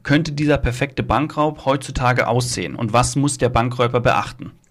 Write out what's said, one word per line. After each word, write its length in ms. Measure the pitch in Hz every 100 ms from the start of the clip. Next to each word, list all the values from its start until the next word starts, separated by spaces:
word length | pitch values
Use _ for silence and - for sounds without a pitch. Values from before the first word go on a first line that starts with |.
könnte 300 | - 147 156
dieser 240 | 147 147 139
perfekte 460 | 123 120 139 -
Bankraub 600 | 123 113 151 - 151 147
heutzutage 600 | 135 143 - 135 123 123 -
aussehen? 480 | 120 123 - 85
Und 180 | 64 117
was 240 | 120 123 143
muss 220 | 139 -
der 120 | 123
Bankräuber 500 | 120 123 123 120 123
beachten?“ 520 | 117 87 - - - - _